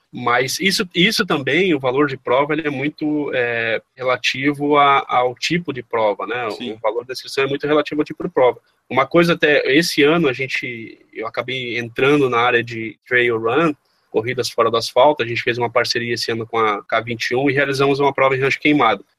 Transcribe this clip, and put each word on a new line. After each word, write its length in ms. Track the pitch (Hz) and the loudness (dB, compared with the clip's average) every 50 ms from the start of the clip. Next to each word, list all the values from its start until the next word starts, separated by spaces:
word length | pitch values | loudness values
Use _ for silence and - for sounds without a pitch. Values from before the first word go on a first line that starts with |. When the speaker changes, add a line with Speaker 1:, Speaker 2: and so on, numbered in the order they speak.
| _ _ - | _ _ -14
Speaker 1:
Mas 440 | - 120 120 117 123 131 131 - - | -6 -2 0 0 0 0 -2 -4 -2
isso, 280 | - 196 185 - 220 180 - | -2 0 0 0 -2 -2 0
isso 320 | - 170 214 220 - 220 | 2 2 2 2 0 -2
também, 480 | 180 196 - 165 131 135 165 196 190 160 | 0 -2 -2 0 0 0 2 2 2 0
o 60 | 139 | 0
valor 260 | 135 127 123 139 151 | 0 0 0 0 0
de 100 | 143 135 | 0 -2
prova, 360 | 120 _ 123 120 131 147 147 156 | -4 _ 0 2 2 2 0 -2
ele 160 | 151 160 147 | -4 -4 -4
é 20 | |
muito, 640 | 143 131 135 151 151 - 156 151 151 151 147 139 - | -4 -4 -4 -6 -6 -4 -4 -2 -2 -2 -2 -2 -2
é, 480 | 131 123 120 117 117 113 113 110 107 - _ _ | -2 -2 -2 -2 -2 -2 -2 -2 -4 -6 _ _
relativo 800 | - 127 127 127 123 - - - 131 135 147 147 139 147 143 147 | -6 -2 -2 -2 0 -2 -4 -4 -2 -2 -2 -2 -2 0 2 4
a, 280 | 147 143 139 139 135 - - | 4 4 4 4 2 2 0
ao 260 | - 123 123 127 123 | 0 0 0 0 -2
tipo 380 | - - - 156 175 175 - 135 | -4 -4 -4 -4 -4 -4 -6 -8
de 100 | 127 117 | -10 -8
prova, 420 | _ - 117 110 107 101 - 98 | _ -2 0 2 0 0 -2 -4
né? 240 | 95 113 123 123 110 98 | -6 -6 -4 -4 -6 -6
Speaker 2:
Sim. 220 | - 123 117 110 | -6 -8 -10 -8
Speaker 1:
O 40 | 110 | -6
valor 260 | - 107 107 120 123 | -4 -4 -4 -4 -6
da 80 | 127 131 | -8 -10
inscrição 300 | - - - - - 139 | -12 -12 -8 -4 -2 -2
é 40 | 135 | -2
muito 180 | 143 143 - | -2 -4 -2
relativo 360 | 147 151 151 147 - 156 147 151 | 0 0 0 0 0 -2 -4 -4
ao 20 | |
tipo 180 | - 160 - 170 | -4 -6 -10 -10
de 60 | 180 | -4
prova. 320 | - - 131 123 120 - - _ _ _ _ - | 0 2 2 2 2 0 -6 _ _ _ _ -4
Uma 180 | 123 127 135 | -2 -2 0
coisa 260 | - - 170 175 170 170 | 2 2 2 4 4 2
até, 340 | 165 - 151 147 123 - - 131 | 2 2 2 4 2 2 2 2
esse 300 | 147 170 175 - - 143 | 2 2 2 2 2 4
ano 240 | 143 160 170 165 139 | 4 4 4 2 0
a 40 | 127 | 0
gente, 720 | 120 135 131 - - - 127 120 117 113 - - - _ _ - | -2 -4 -6 -6 -6 -6 -8 -10 -12 -14 -16 -18 -20 _ _ -12
eu 140 | 92 110 | -10 -10
acabei 520 | 113 - - 123 127 127 131 127 120 110 120 | -8 -6 -6 -6 -6 -6 -6 -6 -6 -6 -6
entrando 520 | 120 117 117 - 131 135 147 147 139 127 | -6 -6 -4 0 2 4 4 4 4 2
na 80 | 123 117 | 2 2
área 240 | 120 123 120 117 117 | 2 4 2 2 0
de 340 | 120 120 113 113 110 101 - _ - | -2 -6 -8 -8 -10 -12 -14 _ -2
trail 320 | 127 123 123 120 117 110 | 0 2 2 2 0 0
run, 340 | 113 113 120 147 170 151 147 - _ _ _ _ _ _ | 0 0 2 2 2 2 0 -2 _ _ _ _ _ _
corridas 400 | - 110 110 120 127 127 117 - | -4 -2 -2 -2 -2 -4 -4 -2
fora 220 | - - 113 113 | 0 0 2 2
do 60 | 113 | 2
asfalto, 460 | 113 110 - - 123 127 147 147 - 120 | 0 -2 0 4 4 6 6 4 2 -2
a 40 | |
gente 160 | 113 117 113 - | -4 -4 -4 -2
fez 160 | 127 117 120 | -2 -2 -2
uma 100 | 120 117 | -2 -2
parceria 460 | 117 123 117 - - 123 117 117 117 | 0 0 0 0 -2 -4 -4 -4 -4
esse 160 | 113 - - | -4 -4 -4
ano 160 | 117 113 113 | -4 -4 -6
com 120 | 113 - 113 | -4 0 0
a 260 | 110 107 104 98 - | 2 2 0 -2 -4
K 160 | - - 113 | -2 -2 -2
vinte 300 | 113 117 120 113 - - | -2 -4 -6 -6 -4 -2
e 40 | 120 | -2
um 160 | 123 139 143 | 0 0 0
e 20 | 131 | 0
realizamos 460 | 139 139 139 139 131 139 139 143 135 | 0 0 0 0 0 2 2 2 2
uma 160 | 143 139 127 | 2 0 2
prova 220 | - 135 135 135 | 2 2 2 2
em 40 | 131 | 2
Rancho 200 | 135 135 127 - | 0 0 -2 0
Queimado. 440 | - 151 147 147 127 113 107 98 - _ _ | 2 2 2 4 4 2 2 0 -4 _ _